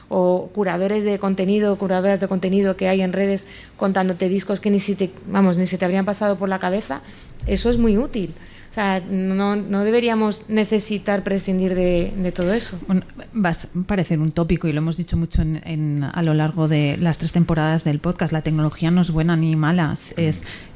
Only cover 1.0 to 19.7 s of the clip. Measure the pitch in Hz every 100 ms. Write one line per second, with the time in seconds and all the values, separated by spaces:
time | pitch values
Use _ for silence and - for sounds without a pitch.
1 | 208 196 196 190 190 208 208 196 190 185
2 | 190 196 196 190 185 196 196 190 190 190
3 | 185 185 196 196 - - - - 202 190
4 | 185 175 185 196 - 196 214 202 196 196
5 | 185 - - 196 190 175 180 180 185 190
6 | 190 202 208 190 190 190 185 196 220 269
7 | - - - - - 196 233 247 226 202
8 | 285 226 165 165 - - - - 196 190
9 | 185 190 190 190 202 208 196 196 208 240
10 | 233 220 214 208 - 220 208 214 202 208
11 | - 202 196 196 196 185 185 185 180 175
12 | 180 196 180 175 180 226 - 180 - 185
13 | - - - 226 180 170 - 170 185 202
14 | 160 160 156 175 165 175 170 151 160 160
15 | 165 170 165 - 156 156 - 156 151 147
16 | 143 - 165 151 156 170 156 156 143 -
17 | 170 151 160 175 170 160 156 165 165 147
18 | 175 175 160 156 156 156 151 - 165 180
19 | 175 160 160 165 160 160 151